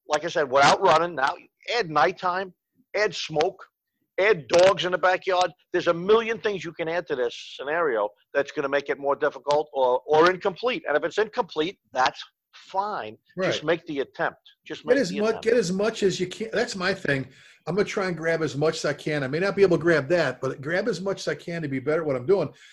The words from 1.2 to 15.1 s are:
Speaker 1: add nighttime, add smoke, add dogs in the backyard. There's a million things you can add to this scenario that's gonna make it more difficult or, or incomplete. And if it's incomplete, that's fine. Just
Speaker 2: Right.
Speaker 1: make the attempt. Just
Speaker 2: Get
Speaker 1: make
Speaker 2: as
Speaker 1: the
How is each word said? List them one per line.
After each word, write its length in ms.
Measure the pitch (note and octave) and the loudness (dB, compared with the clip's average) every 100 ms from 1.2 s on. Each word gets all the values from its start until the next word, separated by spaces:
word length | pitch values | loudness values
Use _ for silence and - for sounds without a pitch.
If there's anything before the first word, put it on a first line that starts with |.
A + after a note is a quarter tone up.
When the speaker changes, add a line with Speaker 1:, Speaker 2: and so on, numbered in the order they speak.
| C#3 F3 - _ - A#3 | -2 -4 -14 _ -4 -4
Speaker 1:
add 140 | F3 | 0
nighttime, 640 | D3+ E3+ F3 F#3 F3+ G3 - _ _ _ F#3+ | 2 2 0 -4 -4 -6 -14 _ _ _ -2
add 200 | G#3+ - | -2 -2
smoke, 500 | - D#3 F#3+ - - _ _ _ _ - | -4 0 0 0 -18 _ _ _ _ 0
add 280 | G3+ F#3 A#2+ | 2 2 2
dogs 380 | E3+ F#3+ F3+ F3 | 6 6 4 -2
in 60 | |
the 60 | F3+ | 0
backyard. 540 | F#3 F#3 F#3 F3+ F3+ - _ | 2 0 0 0 0 -4 _
There's 140 | F3+ D#3+ | 0 0
a 60 | |
million 440 | E3+ F#3 A3+ A3+ A3+ | 0 4 2 2 -4
things 240 | G#3+ F#3+ | -4 -4
you 80 | D#3 | -8
can 160 | E3 D#3+ | -8 -4
add 200 | E3+ F3 | -4 -4
to 80 | C3+ | -2
this 200 | A#2+ - - - | -2 -4 -14 -10
scenario 520 | C3+ E3 D#3+ A2 G#2 - _ | -4 0 0 2 0 -4 _
that's 180 | C#3+ C#3 | -2 -2
gonna 180 | D3 C#3 | -4 0
make 200 | C#3+ C#3 | -2 -2
it 100 | C3+ | -4
more 160 | C#3 C3 | -2 0
difficult 540 | C#3+ C3+ C#3 D3 D#3 | -2 -2 0 0 0
or, 280 | C3+ B2+ B2+ - | 0 2 2 2
or 240 | D#3 F3 | 6 6
incomplete. 540 | F#3 G3+ E3+ A#3+ A3+ - | 4 -4 -4 -4 -4 -2
And 80 | D3 | -2
if 80 | |
it's 140 | D#3+ G3+ | 0 -2
incomplete, 640 | G3+ B3 G3+ D#3 D#3+ - _ | -2 -2 -4 -4 -4 -6 _
that's 300 | B2+ C3 - - _ _ | -2 0 -2 -14 _ _
fine. 640 | - - F#3+ G#3 F3 A2 A2 _ F3 | -20 -6 -4 -4 -6 -8 -12 _ -4
Just 180 | F#3 G#2+ | -2 -2
Speaker 2:
Right. 40 | D3+ | 0
Speaker 1:
make 200 | E3+ - | -2 -2
the 140 | C#3+ | -6
attempt. 380 | B2 - D3+ - _ _ - | -6 -4 -4 -6 _ _ -16
Just 180 | D#3 | -12
Speaker 2:
Get 60 | D#3 | 0
Speaker 1:
make 80 | C4+ | 0
Speaker 2:
as 100 | |
Speaker 1:
the 100 | F#3 | 0